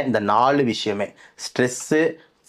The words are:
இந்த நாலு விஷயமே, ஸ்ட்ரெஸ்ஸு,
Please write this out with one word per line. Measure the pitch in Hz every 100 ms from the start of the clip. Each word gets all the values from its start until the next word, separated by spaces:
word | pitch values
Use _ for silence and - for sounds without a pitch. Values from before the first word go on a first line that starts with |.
இந்த | 131 110 104
நாலு | 107 131 143
விஷயமே, | 123 107 107 101 101 - - -
ஸ்ட்ரெஸ்ஸு, | - - 123 - - 156 160 - _ _